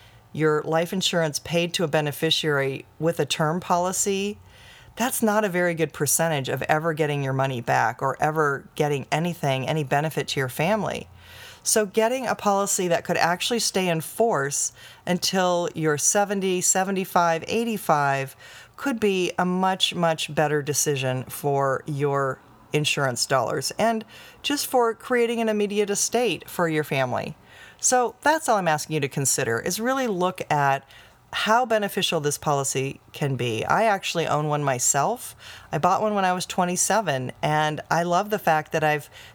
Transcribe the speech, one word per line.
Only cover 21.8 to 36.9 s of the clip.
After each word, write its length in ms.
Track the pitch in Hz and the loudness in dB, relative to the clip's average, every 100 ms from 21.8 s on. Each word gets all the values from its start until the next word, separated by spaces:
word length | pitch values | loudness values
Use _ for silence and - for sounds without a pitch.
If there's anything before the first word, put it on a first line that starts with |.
| - | -4
your 540 | 139 143 139 135 - - - - | -2 0 0 -2 -4 -12 -20 -4
insurance 520 | 151 151 - 135 117 - | -2 0 0 -2 -2 0
dollars 460 | 135 110 151 - - | 0 0 -2 -4 0
and 260 | 220 220 - - - - | 0 0 -6 -20 -20 -8
just 260 | - 285 - | -4 -2 0
for 260 | 254 233 | 2 2
creating 460 | 220 - 247 233 233 | 0 -2 2 2 0
an 80 | 226 | 0
immediate 420 | 208 208 208 202 | 0 0 0 0
estate 600 | 202 - 233 240 156 - | 0 0 0 0 -2 -6
for 180 | - 165 | -2 0
your 160 | 156 | 0
family. 520 | 147 139 127 104 - - - - - - | 0 0 0 -2 -6 -10 -18 -20 -20 -6
So 360 | - 254 233 - | 0 2 2 0
that's 280 | 285 311 - | 0 2 2
all 80 | 208 | 2
I'm 100 | 175 | 2
asking 280 | 151 - 156 | 0 0 -2
you 40 | |
to 60 | 139 | -2
consider, 520 | 147 135 - 123 113 | -2 0 0 0 0
is 200 | - 190 | -2 -2
really 280 | 233 269 247 | 0 0 0
look 340 | 180 180 180 - | 0 -2 -2 -2
at 360 | 147 139 135 - - - - - | 2 2 0 -4 -20 -20 -20 -10
how 340 | - 202 226 247 | -4 2 2 4
beneficial 540 | 220 202 202 - 165 | 0 0 -2 -2 0
this 180 | 147 - | -2 -2
policy 640 | 156 143 135 135 135 - _ | 0 0 0 -2 -4 -8 _
can 240 | - 143 127 | -6 -4 -2
be. 300 | 123 110 - | -2 -2 0
I 200 | 175 220 | 2 2
actually 420 | 190 - 170 156 | 0 -2 -2 0
own 200 | 147 151 | 0 0
one 160 | 147 | 0
myself. 720 | 143 123 - 139 160 247 - - - - - | 0 0 0 0 0 -2 -8 -16 -20 -18 -8
I 60 | 151 | 0
bought 240 | 175 185 | 2 2
one 120 | 214 | 0
when 120 | 202 185 | 0 0
I 80 | |
was 120 | 180 - | 0 -4
twenty-seven, 840 | - 180 180 - | -2 -2 0 0